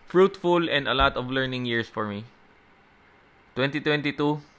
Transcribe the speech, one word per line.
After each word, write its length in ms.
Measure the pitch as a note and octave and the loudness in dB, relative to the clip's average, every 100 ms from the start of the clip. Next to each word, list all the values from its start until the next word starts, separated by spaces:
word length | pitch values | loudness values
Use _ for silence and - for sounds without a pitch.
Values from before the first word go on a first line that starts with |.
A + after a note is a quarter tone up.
| - | -2
fruitful 640 | E3+ G3 - F3 F3 E3+ | 4 4 4 0 2 2
and 160 | C#3+ B2+ | -2 0
a 80 | |
lot 240 | B2+ C#3 C3 | 2 2 0
of 160 | B2+ | -4
learning 320 | C3 C3 B2+ B2 | -2 -2 -4 -2
years 240 | A#2 A2 | -2 -2
for 160 | - G#2+ | -4 -6
me. 240 | G2+ A#2 _ _ _ _ _ _ _ _ _ _ _ _ - | -6 -12 _ _ _ _ _ _ _ _ _ _ _ _ -4
Twenty 240 | C3+ D3 | -2 -2
twenty-two, 560 | D#3 D3 C#3+ C#3 D3 D3+ - | -2 0 -2 0 0 -2 -6